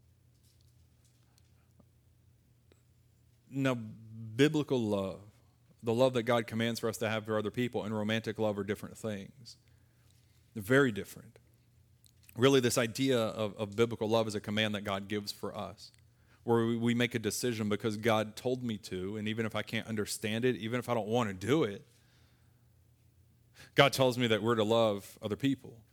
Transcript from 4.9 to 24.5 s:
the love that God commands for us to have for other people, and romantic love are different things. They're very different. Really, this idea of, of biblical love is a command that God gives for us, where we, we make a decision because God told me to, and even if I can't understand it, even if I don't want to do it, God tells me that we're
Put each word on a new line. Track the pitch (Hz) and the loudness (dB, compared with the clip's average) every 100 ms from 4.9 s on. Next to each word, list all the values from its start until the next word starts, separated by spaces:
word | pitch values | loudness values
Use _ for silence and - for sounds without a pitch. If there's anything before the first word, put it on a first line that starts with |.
| 101 95 87 104 - _ _ _ _ | 0 -2 -6 -16 -20 _ _ _ _
the | 117 | -2
love | 117 131 | 4 4
that | 120 | 4
God | 113 120 110 | 2 2 2
commands | 113 117 113 | -2 -2 0
for | 113 | -4
us | - | -2
to | 110 | -2
have | 110 107 | -2 -2
for | 107 | -2
other | 104 | -2
people, | 123 120 107 | -2 -2 -2
and | 98 107 | -4 -2
romantic | 104 110 110 107 | 0 -2 -2 -2
love | 107 101 | 0 0
are | |
different | 98 98 - - | -2 -4 -8 -10
things. | 113 101 98 - - - _ _ _ _ _ _ _ _ _ | -8 -8 -10 -18 -20 -20 _ _ _ _ _ _ _ _ _
They're | 113 | -10
very | 101 135 135 | 2 4 4
different. | 98 90 - - - _ _ _ _ _ _ - _ - - | 0 -8 -14 -20 -20 _ _ _ _ _ _ -20 _ -14 2
Really, | 131 135 | 4 6
this | 120 131 | 4 2
idea | 117 107 135 123 | 0 0 2 2
of, | 110 - 107 90 | 0 -2 -4 -4
of | 104 101 | -4 2
biblical | 117 110 107 | 0 0 0
love | 113 113 | 2 0
is | 104 | -4
a | |
command | 110 107 110 104 | -4 0 0 -2
that | |
God | 101 98 98 | -4 -6 -4
gives | 104 101 | -6 -6
for | - 104 104 | -8 -8 -8
us, | 95 98 - - - _ _ _ | -10 -12 -20 -20 -20 _ _ _
where | - 117 113 | 0 2 2
we, | 117 | 2
we | 120 | 2
make | 120 120 120 | 2 2 0
a | |
decision | 110 - 127 110 107 | -2 -2 -2 -2 -2
because | 104 117 107 | 0 -2 0
God | 113 110 107 - | 2 2 2 -4
told | 127 127 | -4 -2
me | 120 104 | -4 -8
to, | - 92 92 107 | -8 -8 -6 -4
and | 107 | -4
even | 110 110 | -2 -2
if | 107 | -4
I | |
can't | - 113 107 | -4 -6 -4
understand | 110 98 - 107 110 127 | -4 -4 -4 -4 0 0
it, | 104 | 0
even | 110 123 | -2 -4
if | 117 | -2
I | |
don't | 120 104 | -2 0
want | 117 110 | 0 0
to | |
do | 92 98 156 | -2 0 2
it, | 117 98 - _ _ _ _ _ _ _ _ _ _ _ _ _ _ _ _ - - - | 2 -4 -14 _ _ _ _ _ _ _ _ _ _ _ _ _ _ _ _ -20 -2 4
God | 139 | 4
tells | - 131 120 | 4 2 2
me | 120 | 2
that | 107 | 2
we're | 110 | 4